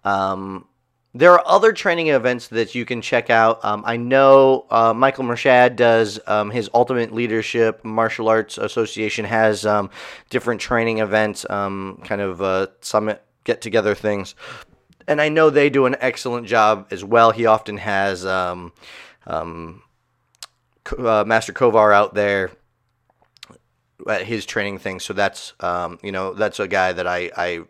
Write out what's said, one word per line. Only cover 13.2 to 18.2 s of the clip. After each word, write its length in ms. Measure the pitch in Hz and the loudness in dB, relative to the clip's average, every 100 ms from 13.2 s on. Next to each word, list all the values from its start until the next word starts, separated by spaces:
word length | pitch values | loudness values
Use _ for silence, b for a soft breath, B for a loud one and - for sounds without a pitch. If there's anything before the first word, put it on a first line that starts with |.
| _ _ - | _ _ -6
get-together 500 | 113 113 110 104 98 | -6 -2 -2 0 -2
things. 400 | 107 104 92 - B B B _ _ _ - | -4 -6 -8 -16 B B B _ _ _ -4
And 120 | 151 | -2
I 100 | 151 | 0
know 200 | 156 156 | 4 4
they 220 | 147 143 | 4 2
do 160 | 135 127 | 2 0
an 80 | 135 | 0
excellent 440 | 127 120 127 120 110 | -4 -4 -8 -8 0
job 420 | 113 107 104 98 | 2 4 2 -4
as 120 | 95 | -12
well. 280 | 98 117 113 | 0 4 4
He 160 | 110 113 | 4 2
often 300 | 110 - 101 | 2 0 -10
has, 460 | 107 98 98 92 | -4 -2 -2 -4